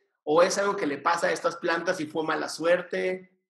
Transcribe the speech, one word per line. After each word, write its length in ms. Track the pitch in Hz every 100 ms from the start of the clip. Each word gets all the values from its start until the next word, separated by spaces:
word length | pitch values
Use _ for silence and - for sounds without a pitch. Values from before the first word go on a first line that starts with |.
| _ _ 151
o 180 | 160
es 140 | 180 196
algo 180 | 202 196
que 100 | 151
le 120 | 139
pasa 300 | 170 175 180
a 40 |
estas 240 | 160 170 165
plantas 420 | 170 170 175 156
y 40 | 147
fue 180 | 160
mala 260 | 160 151 143
suerte? 800 | - 165 180 175 190 185 185 - _